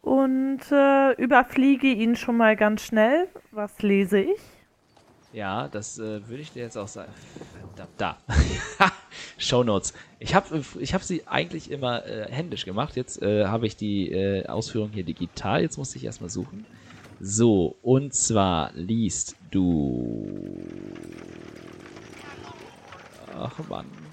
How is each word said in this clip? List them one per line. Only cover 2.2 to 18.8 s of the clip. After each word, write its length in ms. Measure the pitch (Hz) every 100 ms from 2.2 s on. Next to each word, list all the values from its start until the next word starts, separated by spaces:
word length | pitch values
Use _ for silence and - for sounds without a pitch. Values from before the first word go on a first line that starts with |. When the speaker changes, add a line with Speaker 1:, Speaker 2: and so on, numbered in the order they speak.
| - 233
Speaker 1:
mal 200 | 220 214
ganz 260 | 214 214
schnell. 440 | - 226 220 302 370 - _
Was 280 | 214 208 -
lese 400 | 208 196 196 202
ich? 180 | 190 415 - - _ _ _ _ _ _ _
Speaker 2:
Ja, 340 | 117 98 101 139
das, 300 | 104 104 -
äh, 300 | 110 107 107
würde 140 | 123
ich 100 | 151
dir 100 | -
jetzt 140 | 117 110
auch 120 | 98
sagen. 220 | 107 90 101 - - - - -
Verdammt, 200 | - 90 -
da. 220 | 95 - -
<laughs> 640 | 76 - - - - - - - - - -
Shownotes. 560 | - 123 120 101 - - - _
Ich 160 | 110
hab, 140 | 196 - 156 131 -
ich 140 | 135
hab 100 | 185
sie 240 | - 175 -
eigentlich 440 | - 165 165 -
immer, 340 | 139 127 120
äh, 260 | - 107 107
händisch 360 | 127 170 113 -
gemacht. 300 | 95 143 -
Jetzt, 260 | 127 -
äh, 240 | 101 104 98
habe 200 | 113 113
ich 100 | -
die, 360 | 107 101 92
äh, 340 | 92 98 98 -
Ausführung 440 | 73 110 117 107
hier 140 | 104
digital. 580 | 87 - 87 - 101 139
Jetzt 160 | 170 -
muss 180 | 135 127
ich 80 |
erstmal 240 | 123 - 85
suchen. 380 | - - 196 220 - - - - -
So, 560 | 95 107 117 101 82 -
und 340 | 120 131 139
zwar 580 | - - 110 95 85 76
liest 600 | -